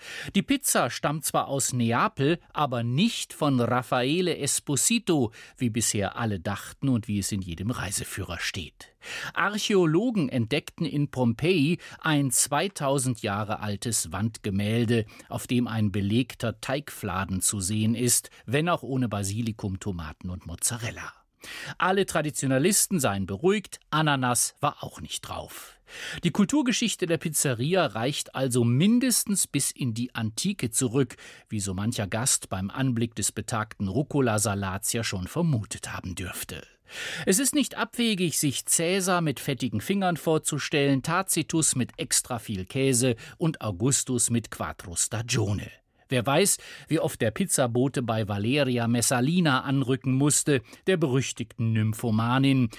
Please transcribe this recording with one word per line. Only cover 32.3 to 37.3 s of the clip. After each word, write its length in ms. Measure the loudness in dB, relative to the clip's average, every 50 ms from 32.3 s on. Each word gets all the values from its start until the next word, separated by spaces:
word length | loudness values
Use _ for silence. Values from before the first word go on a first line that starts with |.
| 0 0 -2 -4
beim 200 | -6 -4 -4 -4
Anblick 460 | -2 -2 0 0 2 0 0 -2 -2
des 160 | -2 -4 -4
betagten 560 | -4 -4 -6 -4 -2 -4 -4 -4 -6 -6 -4 -2
Rucola-Salats 1040 | 0 0 -2 0 0 2 2 4 2 2 2 0 0 0 -2 -4 -4 -4 -4 -2 -2
ja 100 | -2 -2
schon 240 | -2 -4 -4 -6 -4
vermutet 640 | -2 0 0 2 2 0 0 -4 -8 -10 -10 -10
haben 220 | -10 -8 -8 -8 -8
dürfte. 500 | -6 -8 -8 -8 -8 -10 -10 -10 -12 -12 -16 _ _ _ -16 -12 -10 -8 -8 -8 -4 0
Es 140 | 2